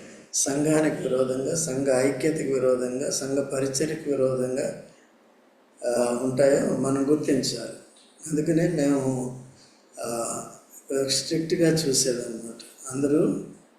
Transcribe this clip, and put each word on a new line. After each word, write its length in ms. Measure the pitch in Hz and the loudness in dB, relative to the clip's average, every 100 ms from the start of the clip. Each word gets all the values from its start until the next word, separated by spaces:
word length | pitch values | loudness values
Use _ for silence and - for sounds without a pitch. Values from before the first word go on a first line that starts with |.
| - - - | -18 -20 -8
సంఘానికి 600 | - 143 139 147 156 156 - | -2 0 0 4 4 4 0
విరోధంగా, 580 | 131 127 127 131 143 | 0 2 2 0 -2
సంఘ 340 | 165 - 131 139 | -2 -2 -2 2
ఐక్యతకి 640 | 127 135 135 156 156 135 | 4 2 2 0 0 0
విరోధంగా, 580 | 135 131 123 123 127 143 | 2 2 2 0 -4 -4
సంఘ 280 | - 135 139 | -4 -2 -2
పరిచర్యకి 720 | 139 135 135 - 156 156 147 | -2 -2 -2 -2 -2 -4 -2
విరోధంగా, 720 | 135 131 127 127 131 147 - - - _ _ _ _ _ _ _ - 123 | 2 2 2 -2 -2 -4 -6 -14 -20 _ _ _ _ _ _ _ -8 -2
ఆ, 320 | 120 120 120 | 0 2 0
ఉంటాయో 540 | 131 127 139 143 - 127 | -2 4 4 4 2 0
మనం 340 | 135 139 135 | 0 0 2
గుర్తించాలి. 600 | 151 - 131 123 - 113 - - - - _ 156 | 2 2 0 0 -4 -8 -14 -20 -20 -20 _ -6
అందుకనే 380 | 151 156 160 175 | -4 2 2 2
మేము, 760 | 160 143 139 131 127 127 - - - - _ _ - | 2 2 2 0 -2 -4 -10 -18 -20 -20 _ _ -12
ఆ, 420 | 117 117 117 120 113 - - - - 135 135 | -8 -6 -4 -6 -10 -18 -20 -20 -4 -2 0
స్ట్రిక్ట్గా 600 | - - 160 165 170 160 | 0 0 -2 0 2 4
చూసేదన్నమాట. 920 | - 139 127 135 120 117 113 113 - - - - | 4 2 2 2 0 -4 -8 -12 -14 -18 -18 -10
అందరూ 540 | 131 143 151 196 - - - _ | -2 2 2 2 0 -6 -16 _